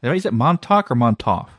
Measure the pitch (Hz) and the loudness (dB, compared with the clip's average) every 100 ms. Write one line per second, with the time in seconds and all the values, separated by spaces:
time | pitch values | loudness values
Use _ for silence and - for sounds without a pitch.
0 | 123 175 190 117 131 170 - 202 202 123 | -2 -2 -2 0 0 0 2 0 2 0
1 | 120 110 - 90 73 | 2 0 -2 -4 -4